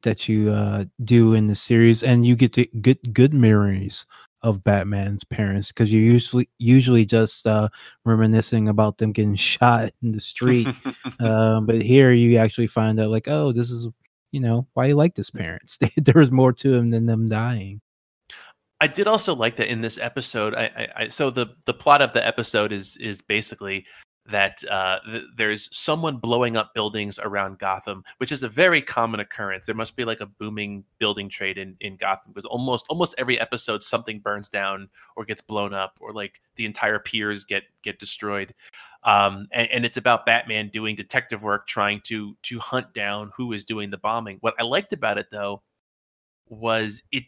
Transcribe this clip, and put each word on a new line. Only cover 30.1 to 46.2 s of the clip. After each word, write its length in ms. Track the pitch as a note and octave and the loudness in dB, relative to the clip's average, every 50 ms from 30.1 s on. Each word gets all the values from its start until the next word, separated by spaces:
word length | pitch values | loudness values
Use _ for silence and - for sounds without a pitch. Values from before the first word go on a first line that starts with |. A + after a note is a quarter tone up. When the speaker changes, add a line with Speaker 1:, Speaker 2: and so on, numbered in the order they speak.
| A2+ - | -6 -8
Speaker 2:
a 60 | G#2+ | -10
booming 580 | G2+ G2+ _ G#2+ G#2+ G#2+ G#2+ G#2 G2+ G2+ G2 G2 _ _ _ | -16 _ _ -12 -12 -10 -10 -10 -10 -10 -14 -16 _ _ _
building 300 | - G#2 G2+ G2+ G2 G2 | -4 -4 -4 -4 -8 -12
trade 300 | - - G#2 F#2+ F#2+ G2 | -10 -8 -8 -8 -8 -8
in, 180 | G2 F#2+ F#2 _ | -12 -14 -16 _
in 160 | - G#2 G2 | -16 -16 -12
Gotham, 360 | F#2 - G2 F#2+ F#2+ _ _ - | -8 -4 -4 -4 -4 _ _ -20
'cause 120 | G2+ G2 | -16 -14
almost, 400 | - A#2+ B2 B2+ C3 B2+ A#2 - _ | -10 -8 -6 -4 -4 -4 -4 -4 _
almost 260 | D3+ E3+ F3+ D#3+ - - | -4 -4 -4 -4 -4 -8
every 200 | C3 B2 B2+ A2+ | -4 -4 -2 -2
episode 460 | A2+ - - A#2+ - - A2 G#2 - | -2 -6 -6 -8 -6 -6 -6 -6 -6
something 360 | - - A#2 A#2 - A2 G#2 | -6 -6 -6 -6 -8 -14 -10
burns 280 | G2+ G#2 G#2 G2+ G2+ - | _ -8 -8 -8 -10 -10
down 400 | - G2+ G2 G2 G2 G2 G2 F#2 _ _ - _ _ | -8 -6 -6 -6 -8 -8 -12 -18 _ _ -20 _ _
or 80 | - A2 | -16 -12
gets 180 | G#2 A2 - - | -12 -12 -14 -12
blown 320 | _ G#2+ G#2 G2+ G2+ G2+ | _ -6 -6 -6 -6 -6
up 240 | G2 F#2+ F#2+ _ _ | -8 -8 -8 _ _
or, 120 | - A2 G#2+ | -20 -16 -14
like, 280 | A2 G2+ G2+ _ - _ _ _ | -12 -12 -12 _ -20 _ _ _
the 80 | - A#2 | -10 -10
entire 340 | G#2+ G2+ - - G#2 G#2+ G#2 | -10 -8 -4 -2 -2 -2 -2
piers 460 | - - - A2+ G#2 G#2 G#2 G2+ F#2+ | -6 -6 -6 -6 -4 -4 -6 -8 -8
get, 200 | _ G2+ G2 - _ _ _ _ | _ -8 -8 -8 _ _ _ _
get 160 | G#2+ G2 _ | -14 -14 _
destroyed. 560 | G2+ G2+ - - - G#2 G2+ G2+ G2 F#2+ - _ _ - _ - - - _ _ _ | -10 -10 -10 -8 -8 -8 -8 -8 -8 -10 -16 _ _ -20 _ -20 -20 -20 _ _ _
Um, 440 | - G#2 G2+ G2+ G2 G2 G2 G#2 G2+ - | 4 4 4 4 2 0 -4 -14 -8 -4
and, 160 | A#2+ A#2 A#2 | -2 -2 0
and 140 | A#2+ B2 A#2+ | -2 -2 -2
it's 140 | A#2 - B2+ | -4 -6 -2
about 260 | G#2+ B2 A#2+ A2+ - | 2 2 2 2 2
Batman 460 | - A2+ A#2 - - A2 G#2+ G#2+ G2+ | 2 0 0 0 -2 -6 -6 -6 -6
doing 260 | G2+ A2 A2 A2 G#2+ | -8 -8 -8 -8 -8
detective 460 | G2+ G2+ _ - C3 A#2+ - A#2 G#2 G#2 | -8 -12 _ -6 -6 -6 -6 -14 -10 -6
work, 240 | G#2+ G2+ G#2 - | -4 -4 -4 -4
trying 340 | - - A#2 G#2 G2+ G#2 G#2 _ | -8 -4 -2 -2 -2 -2 -4 _
to, 320 | - A#2 A2 G#2 G2+ G#2 _ _ | -10 -10 -10 -10 -12 -16 _ _
to 140 | - B2 A#2 | -12 -10 -10
hunt 360 | G#2+ - - B2+ A#2+ _ _ | -12 -6 -6 -6 -8 _ _
down 380 | A#2 G#2 G2+ G2+ G#2 G#2+ G#2 - | -8 -8 -6 -8 -8 -10 -14 -12
who 160 | - B2+ A#2+ A2 | -12 -10 -8 -8
is 100 | G#2 G#2 | -10 -10
doing 280 | - A2+ G#2+ G#2 G2+ | -10 -10 -10 -10 -12
the 80 | G2 F2+ | -12 -8
bombing. 400 | _ G#2 A2+ A#2 A2+ G#2+ G2 F#2+ | _ -6 -6 -6 -6 -10 -16 -6
What 140 | - A2+ A2 - | -6 -6 -4 -4
I 40 | A#2 | -6
liked 320 | A#2 C3 E3+ G#3 - - | -2 -2 -4 -4 -4 -10
about 240 | D#3 - - G#2 G2+ | -6 -4 -4 -4 -4
it, 80 | G#2 _ | -6 _
though, 300 | - G#2 G2+ G2+ G2+ G2 _ _ _ _ _ _ _ _ _ _ _ _ | -10 -8 -8 -8 -8 -10 _ _ _ _ _ _ _ _ _ _ _ _